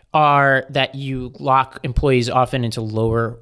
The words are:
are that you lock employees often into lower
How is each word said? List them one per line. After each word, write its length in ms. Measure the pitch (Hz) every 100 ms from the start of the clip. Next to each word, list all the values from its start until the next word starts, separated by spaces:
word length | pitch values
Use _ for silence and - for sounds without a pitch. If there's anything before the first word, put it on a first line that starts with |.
| _
are 540 | 156 147 143 139 131 -
that 260 | 135 165
you 380 | 135 135 131 127 -
lock 420 | 143 131 131 -
employees 460 | 131 120 143 127 120
often 340 | 123 123 131
into 200 | 117 117
lower 560 | 110 110 113 113 117 117